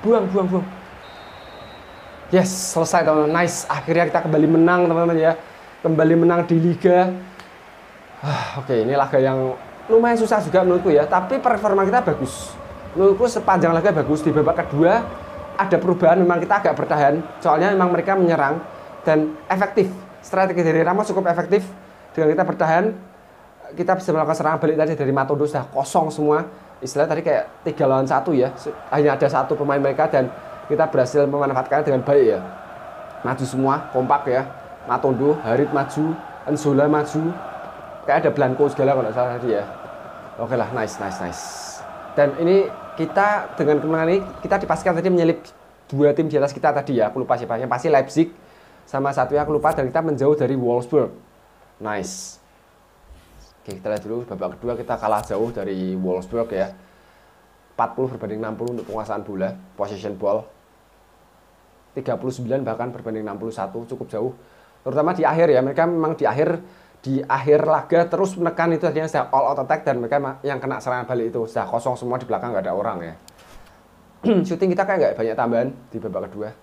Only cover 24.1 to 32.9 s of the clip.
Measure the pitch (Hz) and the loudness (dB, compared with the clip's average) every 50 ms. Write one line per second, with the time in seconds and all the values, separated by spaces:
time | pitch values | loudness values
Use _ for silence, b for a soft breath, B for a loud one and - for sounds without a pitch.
24.1 | 156 156 151 143 160 - 156 151 160 151 - 151 160 156 156 156 165 151 143 131 | 0 0 2 0 0 0 0 0 0 2 0 0 2 2 2 0 0 -2 0 0
25.1 | 139 139 135 135 147 139 147 147 151 143 120 - - 135 135 - - 180 160 156 | 0 0 0 0 0 0 0 -2 -2 -4 -6 -4 -4 -4 -4 0 0 0 0 0
26.1 | 151 - 151 147 151 156 175 170 B B B B B B 127 131 - 143 147 165 | -2 -2 0 2 2 2 0 -4 B B B B B B -12 -6 0 0 0 0
27.1 | 156 156 170 170 147 117 - - - - - 170 147 - 151 135 135 131 135 131 | 0 -2 0 0 0 0 0 -4 -10 -8 -6 -6 -2 0 2 2 4 2 2 2
28.1 | 147 135 139 180 160 131 123 139 135 - - 147 - - - - - 147 147 147 | 0 0 2 2 2 2 2 2 -2 -8 -10 -12 -12 -12 -8 -4 0 2 2 2
29.1 | 135 - 156 139 131 131 135 - 151 147 147 139 139 143 139 139 131 - 151 160 | 2 2 0 2 2 0 0 0 -2 -2 0 0 0 2 2 0 2 2 0 2
30.1 | - 139 131 127 B B B B B B - - 147 156 160 156 - 135 127 127 | 2 2 0 0 B B B B B B -4 -4 0 0 0 2 4 2 2 4
31.1 | - 147 143 139 139 143 143 139 135 127 131 - 135 147 151 151 135 127 117 139 | 4 2 2 2 2 0 0 0 0 -2 0 0 0 0 2 2 0 0 2 4
32.1 | 143 143 131 110 101 92 92 - - - - - - - - - | 6 6 6 6 4 2 -4 -8 -14 -16 -16 -16 -16 -16 -16 -16